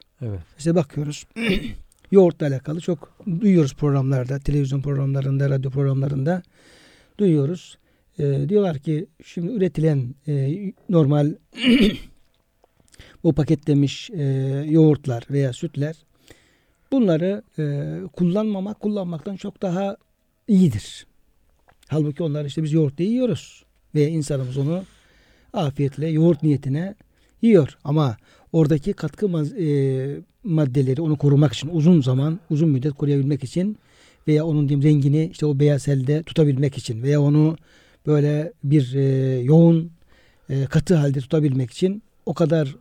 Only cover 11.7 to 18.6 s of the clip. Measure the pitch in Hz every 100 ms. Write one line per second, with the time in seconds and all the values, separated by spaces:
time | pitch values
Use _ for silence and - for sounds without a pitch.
11.7 | 247 214 - - _ _ _ _ _ _
12.7 | _ _ _ - _ 170 147 147 156 -
13.7 | 143 139 - - 196 139 135 135 139 151
14.7 | 160 156 143 139 117 - 139 135 120 170
15.7 | - 147 165 _ _ _ - _ _ _
16.7 | _ _ 269 214 160 180 202 _ - 151
17.7 | 143 151 160 185 - 175 190 220 196